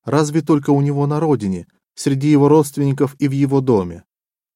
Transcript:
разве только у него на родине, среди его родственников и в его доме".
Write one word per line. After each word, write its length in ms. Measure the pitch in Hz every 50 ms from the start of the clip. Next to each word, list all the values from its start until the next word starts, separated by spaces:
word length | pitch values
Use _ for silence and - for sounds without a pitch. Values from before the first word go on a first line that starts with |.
| _
разве 360 | 117 127 151 156 147 147 160
только 280 | 143 - 160 147 143 -
у 120 | 143 143
него 240 | 143 143 143 143 143
на 140 | 143 147 151
родине, 480 | 165 156 143 113 104 95 95 87 82 - _ _ _ _ _
среди 340 | - - 143 139 135 139 151
его 180 | 151 143 143 143
родственников 680 | 147 160 147 147 - 143 143 139 135 135 143 135 - _
и 80 | 147 139
в 40 |
его 280 | 135 139 143 135 139 139
доме". 460 | 131 131 120 101 92 87 82 87 - _ _ _ _ _ _ _ _ _ _